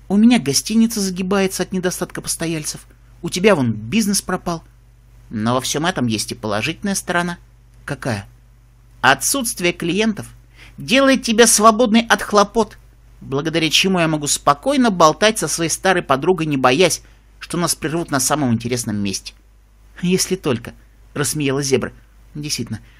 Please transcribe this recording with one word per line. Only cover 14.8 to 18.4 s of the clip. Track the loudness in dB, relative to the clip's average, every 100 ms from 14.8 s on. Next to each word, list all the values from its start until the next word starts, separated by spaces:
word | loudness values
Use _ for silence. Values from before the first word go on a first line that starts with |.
| 2
болтать | 4 2 4 0 0
со | -4
своей | -4 -4
старой | -2 0 0
подругой, | 0 0 0 0 0
не | 2
боясь, | 2 4 2 2 -8 -20 _ -20
что | -6 -4
нас | -2
прервут | -2 -4 -4 -2
на | -2
самом | 0 0